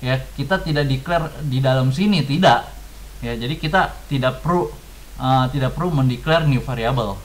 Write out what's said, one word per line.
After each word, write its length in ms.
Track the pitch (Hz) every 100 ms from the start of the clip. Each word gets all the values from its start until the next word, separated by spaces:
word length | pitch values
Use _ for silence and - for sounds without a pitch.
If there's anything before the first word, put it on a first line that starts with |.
Ya, 160 | 127 131 - -
kita 240 | 139 190
tidak 320 | - 147 139
declare 400 | 131 - 175 151 -
di 240 | 151 127
dalam 320 | 131 131 131 131
sini, 240 | 208 190 135
tidak. 400 | 139 175 117 - - - - - -
Ya, 160 | 120 117
jadi 160 | 117 156
kita 400 | 160 185 170 - -
tidak 320 | 139 127 127
perlu, 240 | 156 175 - - - - - -
eh, 220 | 131 131 127 143
tidak 160 | 127
perlu 240 | 135 180 151
mendeklar 480 | 131 120 - 160
new 160 | 151 131
variable. 560 | - 117 113 127 107 98